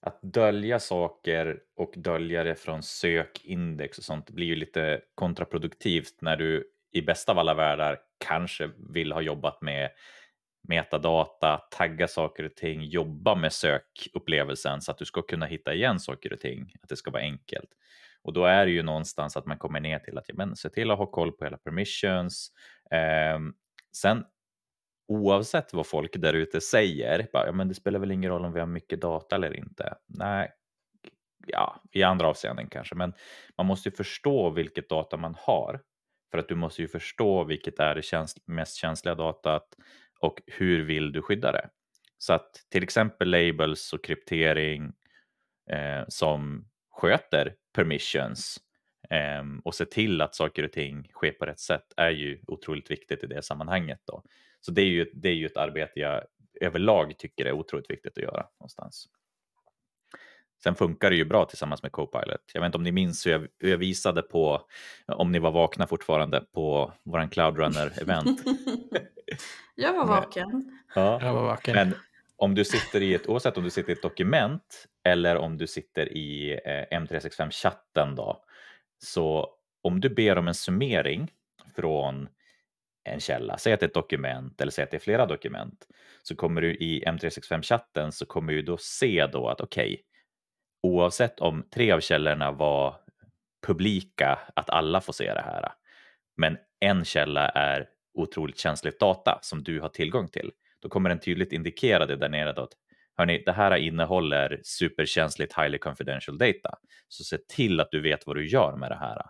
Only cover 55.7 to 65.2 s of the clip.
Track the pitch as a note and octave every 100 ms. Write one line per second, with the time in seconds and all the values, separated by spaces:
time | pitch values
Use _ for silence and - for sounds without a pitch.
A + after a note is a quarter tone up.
55.7 | D2+ D2+ - D2 C#2+ - _ _ - F2+
56.7 | E2+ G2+ G2+ D2+ D2 - - B1+ C#2+ D#2+
57.7 | D2 - - - - - - - _ -
58.7 | - - - - _ _ _ _ _ _
59.7 | _ _ _ _ - - - _ _ -
60.7 | F2+ F2+ D#2+ G2+ F2+ D#2 G#2 D#2+ - D2+
61.7 | C#2+ D2 - D2+ - - - _ - F2
62.7 | E2+ F2 F2+ F#2 E2 F#2 D#2+ D2 _ F#2
63.7 | F2 F#2 F2+ G2 E2+ - E2+ D#2 C#2+ -
64.7 | - - - - -